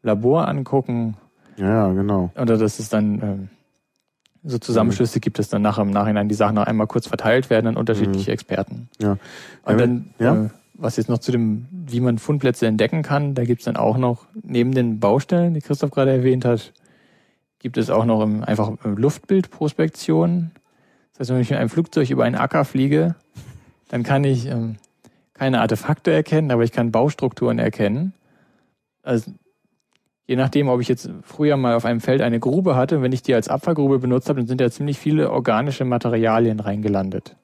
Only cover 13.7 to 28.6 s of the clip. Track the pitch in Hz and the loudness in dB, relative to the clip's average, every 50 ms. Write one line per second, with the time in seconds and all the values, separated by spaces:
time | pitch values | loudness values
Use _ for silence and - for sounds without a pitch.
13.7 | 113 117 117 110 113 127 127 120 120 - - _ - 220 - - 131 120 120 127 | -4 0 0 0 2 2 0 0 0 -2 -8 _ -18 -18 -12 -4 0 0 0 2
14.7 | 131 131 120 117 110 107 107 101 110 139 - - 190 175 175 175 165 151 - - | 2 0 0 0 0 0 2 2 2 2 0 0 0 2 2 2 0 -2 -2 -4
15.7 | 147 - - 143 - 143 135 135 131 127 123 131 127 127 127 123 120 110 - - | -2 -2 -2 -2 0 2 2 2 2 2 4 2 2 2 2 0 0 0 -2 -10
16.7 | _ _ _ _ _ _ _ _ _ _ _ _ _ _ _ _ _ _ - 123 | _ _ _ _ _ _ _ _ _ _ _ _ _ _ _ _ _ _ -12 -6
17.7 | 120 - 110 - - 110 113 120 113 110 107 107 107 107 110 - 107 107 107 107 | -4 -2 -2 2 2 2 2 2 2 2 2 0 0 -2 -2 -2 0 0 0 -2
18.7 | 107 - - 110 101 101 120 147 - - - - 196 190 180 - - - 156 151 | -4 -6 -4 -4 -2 0 0 0 0 -4 -4 0 0 0 0 -2 -6 -4 -4 -4
19.7 | - - 160 160 - - - - 160 160 170 170 175 175 170 165 _ - _ _ | 0 -2 -2 -2 -2 -6 -4 0 2 2 2 2 0 -2 -4 -6 _ -18 _ _
20.7 | _ _ _ _ _ _ _ _ _ - 131 117 127 127 120 110 139 - 117 113 | _ _ _ _ _ _ _ _ _ -10 -4 -2 0 0 0 0 0 -2 -2 -2
21.7 | - 165 165 - - 160 139 123 135 127 120 120 123 - 127 139 - 151 143 - | -2 -2 -4 0 0 0 0 0 2 0 0 0 0 -2 -2 0 0 0 0 0
22.7 | - 135 131 139 147 156 165 170 170 _ _ _ _ - - - - - _ - | 0 0 2 2 2 2 2 0 -2 _ _ _ _ -20 -20 -20 -20 -20 _ -20
23.7 | _ _ _ _ - 120 117 - 143 139 143 139 135 123 117 135 131 117 113 113 | _ _ _ _ -6 -6 -2 0 0 2 2 2 0 0 -2 -4 -4 -4 -4 -6
24.7 | 110 - _ _ _ _ _ - _ _ _ _ _ - 135 135 131 117 113 110 | -8 -12 _ _ _ _ _ -20 _ _ _ _ _ -4 -2 0 2 2 2 0
25.7 | 110 104 - - 151 - _ 175 160 156 156 - 160 156 160 143 123 117 117 117 | 0 -2 0 -2 -4 0 _ 2 2 2 2 2 0 0 2 2 2 2 2 2
26.7 | - - 117 117 110 113 123 147 - - 135 127 - - 127 123 117 117 113 110 | 0 0 -2 0 2 2 2 2 0 0 -4 -4 -2 -2 -2 0 0 0 0 -2
27.7 | 107 - 110 101 107 135 170 190 185 _ _ _ _ _ _ _ _ _ | 0 0 0 0 0 0 -2 -4 -6 _ _ _ _ _ _ _ _ _